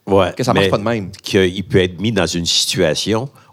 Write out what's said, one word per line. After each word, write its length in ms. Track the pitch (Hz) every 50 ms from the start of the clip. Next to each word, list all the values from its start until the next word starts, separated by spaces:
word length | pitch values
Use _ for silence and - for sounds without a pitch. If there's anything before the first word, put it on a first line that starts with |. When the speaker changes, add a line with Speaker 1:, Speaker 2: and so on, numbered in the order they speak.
| _ 98
Speaker 1:
Ouais, 260 | 95 98 92 87 -
Speaker 2:
Que 80 | - 123
ça 100 | 123 117
marche 120 | 95 98
Speaker 1:
mais 60 | 95
Speaker 2:
pas 80 | 92 110
de 40 | 101
même. 280 | 110 117 110 95 90
Speaker 1:
qu'il 520 | - - - - - 98 92 90 87 92 95
peut 120 | - - 98 90
être 180 | 92 90 80
mis 100 | 98 117
dans 140 | 113 101 85
une 220 | 80 - 87 85 82
situation 840 | - - - - - 95 87 78 73 - - 92 107 110 131 143 - - _ _